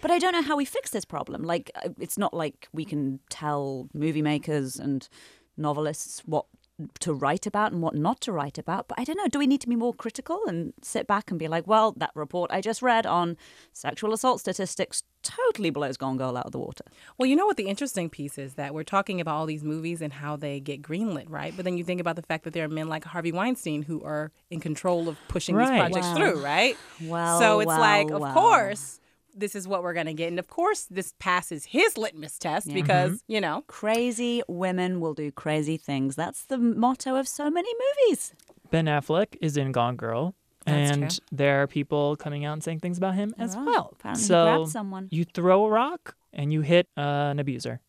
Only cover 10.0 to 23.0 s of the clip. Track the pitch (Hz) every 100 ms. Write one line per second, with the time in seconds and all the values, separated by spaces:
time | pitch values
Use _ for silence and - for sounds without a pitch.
10 | 226 - - 349 427 170 170 - - -
11 | - 208 - 175 156 165 170 220 220 -
12 | 156 - 147 175 175 185 208 220 254 226
13 | 226 175 175 165 - - - - 135 -
14 | 214 220 262 226 - 185 185 - 185 -
15 | - _ - - 494 415 180 139 143 131
16 | 135 131 131 123 - 131 - - - -
17 | - _ 254 294 403 392 196 196 277 -
18 | 170 - 143 - 135 135 139 151 156 196
19 | 196 185 170 151 160 151 151 156 160 170
20 | 151 139 143 151 143 143 139 139 147 165
21 | 220 156 143 156 156 170 180 180 175 180
22 | 175 165 165 160 165 165 156 156 156 156